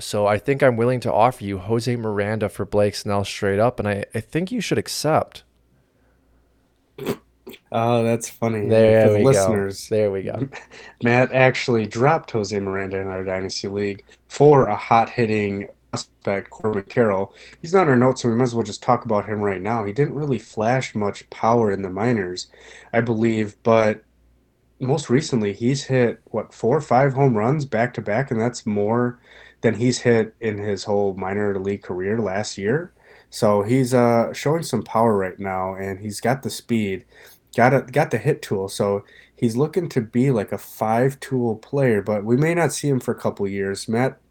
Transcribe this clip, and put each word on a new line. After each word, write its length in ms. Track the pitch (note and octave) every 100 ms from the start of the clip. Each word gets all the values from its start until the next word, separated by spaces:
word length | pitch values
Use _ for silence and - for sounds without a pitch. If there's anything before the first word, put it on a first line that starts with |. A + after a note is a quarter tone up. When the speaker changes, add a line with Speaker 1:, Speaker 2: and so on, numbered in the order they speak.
Speaker 1:
So 240 | - G#2+ G2+
I 120 | G#2
think 240 | - C#3
I'm 160 | C#3 A#2
willing 220 | A#2+ B2+
to 120 | A2+
offer 320 | E2+ A#2 - G2+
you 140 | G2
Jose 340 | F#2+ A#2 A#2 A#2+
Miranda 540 | A2 G2+ G2+ A2 G#2
for 160 | - G2+
Blake 300 | G#2 G#2 -
Snell 280 | G#2+ G2+
straight 360 | G2+ - G2+ G2
up, 200 | A#2 -
and 80 | G#2
I, 160 | G2+ G#2
I 60 | A2+
think 320 | - D#3 F#3
you 80 | B3
should 180 | - C3+
accept. 640 | - - D3 D3 - - _ _ _ _ _ _ _ _ _ _ _ _ _ _ _ - - - _ _ - - -
Speaker 2:
Oh, 320 | A#2 A#2 A#2+
that's 260 | A2+ A#2 -
funny. 380 | - A2+ A2+ A2
Speaker 1:
There 400 | A2 A2 A2 G#2+
Speaker 2:
For 60 |
the 40 | G#2
Speaker 1:
we 60 |
go. 60 | G#2+
Speaker 2:
listeners, 600 | G#2 F#2+ G#2 G2 F#2+ -
Speaker 1:
There 220 | G#2+ G#2
we 120 | G2
go. 240 | G2+ A2 C3+ - - -
Speaker 2:
<laughs> 280 | - -
Matt 300 | A#2+ A#2+ B2+
actually 520 | B2+ C3 B2+ - A#2 G#2
dropped 460 | A2+ C3+ D#3+ -
Jose 260 | A2+ G2+ G#2
Miranda 420 | G2 G2 F#2+ F#2+
in 80 | G2
our 160 | F#2+
Dynasty 440 | F#2+ F#2 F#2+ - G2+
League 380 | G2+ G2+ G2 - _ _
for 400 | - D3 C#3+ A2
a 80 | G#2
hot-hitting 920 | - A#2 A2 - A2+ G#2+ G2+ G2 G2+ - _
prospect, 600 | A#2 - _ - G2 -
Corbin 320 | - A2 G#2+
Carroll. 500 | G2 - A2+ F#2+ G2 - - -
He's 120 | E3
not 100 | F#3+
in 60 | E3+
our 60 | B2
notes, 260 | B2+ B2+
so 80 | B2
we 60 | A2+
might 80 |
as 120 | B2 A#2
well 80 |
just 200 | G#2 G2+
talk 220 | - A#2+ A#2
about 220 | G#2 G2
him 120 | G#2
right 220 | G#2 F#2+
now. 220 | F#2+ A#2
He 100 | G2+
didn't 200 | G2+ D3+
really 240 | C#3 D3+ A#2
flash 560 | - - A2 C3 -
much 340 | A2 G2+ - -
power 400 | - A2+ A#2 A2
in 100 | F#2+
the 80 | G2
minors, 580 | F#2+ A#2 A#2 F2+ F2+ - _ - - -
I 80 | A#2
believe, 540 | A2+ A2 A#2 A2 G#2+ -
but 400 | - A2+ A2 G#2+ _ _ _ _ _ _ _ -
most 300 | B2+ D3+ -
recently 440 | B2 D#3+ B2 G#2
he's 300 | G2+ A#2 C#3+
hit, 380 | - C3 A#2 A2 _
what, 280 | A2 F#2+
four 240 | - A2+ D3+
or 40 |
five 320 | C#3+ B2 C#3+
home 220 | C3 C#3 A2
runs 300 | A2 D#3 C#3
back-to-back, 640 | A2 A#2 - G#2 G#2 C#3
and 100 | A#2
that's 280 | A#2 A#2+ -
more 520 | G#2 G2+ A#2 B2 A#2+ _ - - _
than 120 | A#2
he's 260 | G#2 B2 B2
hit 360 | B2 A#2 A2 -
in 200 | A2+ G#2
his 240 | G#2 G2
whole 320 | - G2+ G2+ F#2+
minor 420 | F#2+ G2 G#2 G2
league 240 | F#2+ G2+
career 380 | - F2+ F#2+ A2+
last 380 | G2+ F#2+ G#2+ -
year. 340 | G2 C#3+ F3 _ _ - _
So 320 | - A2 G#2
he's, 300 | G#2 C3 B2+
uh, 380 | B2+ A#2+ A#2 G2+
showing 300 | - C#3+ E3
some 200 | D#3+ A2+
power 340 | F#2+ A2 A#2 G#2
right 220 | F#2 -
now, 340 | G2 F#2+ F#2
and 260 | F#2+ F#2+ F#2+
he's 220 | G#2+ G2+
got 220 | A2+ C#3
the 80 | A#2
speed, 540 | - - A#2 G#2 F#2 - - - - _ -
got 160 | A#2+
a, 80 | C3+
got 300 | - C3 D#3+
the 80 | A#2
hit 240 | C#3 A2+
tool. 260 | - G2+ F#2+
So 340 | - G2+ G2+ - - - -
he's 220 | A#2+ A2+
looking 320 | D#3 F#3 E3+
to 120 | -
be 280 | G#2+ A#2+ C3+
like 220 | A#2+ G2
a 60 | G2+
five-tool 960 | - - A2 A2+ C3+ C#3 - C3 A#2+ A2
player, 480 | - C#3 C3+ G#2
but 200 | G2 G#2
we 140 | G#2 B2
may 160 | D#3
not 200 | F3 D#3
see 160 | - C#3+
him 100 | C3
for 120 | -
a 80 | A2
couple 280 | A2 - G2+
years. 420 | G2 G2 G2 -
Matt, 300 | A2+ C3 C3+ _